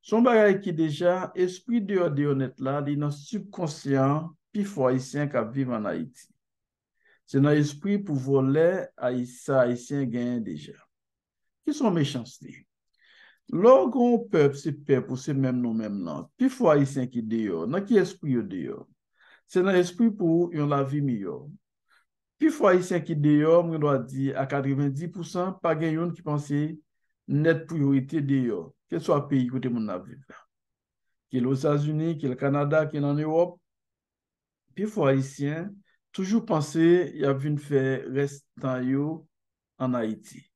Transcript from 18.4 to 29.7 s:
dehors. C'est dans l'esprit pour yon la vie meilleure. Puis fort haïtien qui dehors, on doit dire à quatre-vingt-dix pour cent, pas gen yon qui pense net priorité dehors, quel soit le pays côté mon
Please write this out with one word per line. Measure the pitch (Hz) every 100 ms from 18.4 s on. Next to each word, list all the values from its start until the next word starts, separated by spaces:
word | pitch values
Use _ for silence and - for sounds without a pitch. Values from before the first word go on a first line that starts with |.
dehors. | 101 95 71 - - _ _ _ _ _ _
C'est | 185
dans | 185
l'esprit | 185 180 - 233
pour | 202 175 165 175
yon | 160 147
la | 143
vie | 135 147
meilleure. | 143 113 95 65 147 185 _ _ _ _ _ _ _ _
Puis | 302
fort | - 208
haïtien | 180 180 180
qui | 147
dehors, | 156 147 147 156 170
on | 170 160
doit | 147 135
dire | 117 135 135 -
à | 135
quatre-vingt-dix | 139 135 135 143 139 175
pour | 175 170
cent, | 180 185
pas | 185 170 156
gen | 160
yon | 156 175
qui | 170
pense | - 147 147 147 151 170 _ _ _ _ -
net | 139 156 160 160
priorité | 165 139 139 131 165
dehors, | 139 135 120 98 82 _ _
quel | 165
soit | - 147
le | 139
pays | 139 123
côté | 127
mon | 127